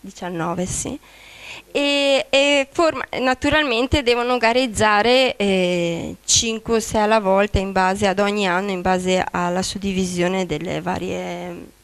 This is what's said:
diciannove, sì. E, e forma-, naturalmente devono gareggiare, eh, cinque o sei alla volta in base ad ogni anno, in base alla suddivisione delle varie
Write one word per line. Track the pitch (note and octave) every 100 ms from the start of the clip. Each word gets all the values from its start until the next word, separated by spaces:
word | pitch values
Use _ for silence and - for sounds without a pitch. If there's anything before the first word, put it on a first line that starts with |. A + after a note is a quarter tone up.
diciannove, | G3 - F3+ F3+ E3 F3 F#3
sì. | - - C4 - - - - - - -
E, | - C#4+ C#4+ C#4 C4+ -
e | C4+ C#4+ C#4+ C4+
forma-, | - E4 C4+ - -
naturalmente | B3+ B3+ C#4+ D4 D4+ A3+ B3+ D4+
devono | A#3+ A#3+ A#3+ B3
gareggiare, | A3+ A#3+ C4 G3+ G#3+ G#3 A3 B3+ B3+ -
eh, | G3+ F#3+ F3+ F3+ E3+ E3 - E3+
cinque | - - A#3 A3 G#3+ A3+
o |
sei | A3 A3
alla | G#3 A3
volta | G3 F#3+ G#3 -
in | G3
base | F#3+ F#3 G3 G#3
ad | F#3
ogni | G3+ G#3 G3
anno, | F3 G3+
in | F#3+
base | F#3 F#3 F#3 F#3 -
alla | F3+ F3 F3
suddivisione | F#3+ G3+ G3 F#3+ F#3 F3+ F3 F#3+ F#3
delle | D3+ E3+ D3+
varie | F3 F#3 F3+ F3+ F3+ F3 F3 F3 - _